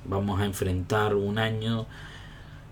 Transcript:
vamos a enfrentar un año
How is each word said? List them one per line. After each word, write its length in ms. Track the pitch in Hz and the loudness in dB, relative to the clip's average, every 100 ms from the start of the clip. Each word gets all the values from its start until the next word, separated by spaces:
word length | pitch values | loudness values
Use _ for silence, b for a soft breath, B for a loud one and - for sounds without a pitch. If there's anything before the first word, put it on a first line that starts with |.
| - | -2
vamos 360 | 98 101 95 | 0 2 2
a 40 | 101 | 0
enfrentar 680 | 92 92 90 90 107 104 101 | 0 0 0 2 4 4 4
un 220 | 101 107 | 2 2
año 480 | 110 110 113 113 113 B B B B B B B B | 2 0 0 0 -2 B B B B B B B B